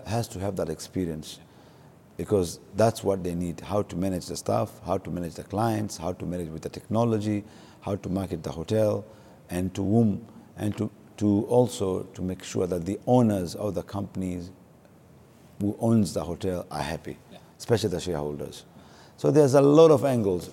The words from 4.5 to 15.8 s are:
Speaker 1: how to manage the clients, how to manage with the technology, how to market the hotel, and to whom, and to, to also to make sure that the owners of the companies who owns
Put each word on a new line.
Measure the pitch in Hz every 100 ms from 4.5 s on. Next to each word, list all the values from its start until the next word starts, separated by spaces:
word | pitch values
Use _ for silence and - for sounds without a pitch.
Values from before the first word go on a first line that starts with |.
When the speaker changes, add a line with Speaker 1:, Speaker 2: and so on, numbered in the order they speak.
| 110 107 - 87
Speaker 1:
how | 95
to | -
manage | 85 87 82
the |
clients, | - 98 117 110 104 -
how | 82
to | 92 82
manage | 90 82
with | 80
the | 85
technology, | 87 - 107 117 110 107 104 104 - - -
how | - 101
to | -
market | 92 95 85
the | 78
hotel, | 73 80 110 107 107 - - - - -
and | 90 92
to | 95
whom, | 98 113 110 95 - - - -
and | 104 101
to, | 107 - - -
to | 104 101 -
also | 120 120 - 98 92 -
to | -
make | 92 92
sure | - 107 92
that | 90 85
the | 101 -
owners | 127 113 101 87 101
of | 101
the | 90
companies | - 101 98 98 92 90 90 - - - - - - - - - - -
who | 101
owns | -